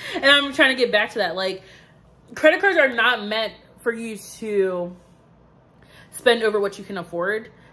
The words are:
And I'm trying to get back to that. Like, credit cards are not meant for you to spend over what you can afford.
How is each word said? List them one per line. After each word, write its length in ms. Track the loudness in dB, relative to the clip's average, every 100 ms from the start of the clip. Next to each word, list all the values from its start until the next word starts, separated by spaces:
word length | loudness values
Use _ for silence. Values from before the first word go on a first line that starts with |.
| -10 0
And 80 | 4
I'm 260 | 4 4
trying 180 | 2 2
to 40 | 4
get 160 | 2
back 180 | 2 0
to 80 | -2
that. 160 | -4 -4
Like, 260 | -6 -6 -12 -20 -20 _ _ _ _
credit 260 | 2 4 4
cards 160 | 4 4
are 100 | 2
not 320 | 2 0 0
meant 300 | -2 -4 -4 -8 -20 -8
for 140 | -6
you 260 | -4 -8 -12 -14 -12
to 560 | -4 0 0 -2 -6 -12 -20 _ _ _ _ _ _ _ -20 -20 -20
spend 300 | -2 0 2
over 180 | 0 0
what 180 | -4 -6
you 60 |
can 140 | -12 -12
afford. 520 | -10 -6 -4 -6 -10 -20 -20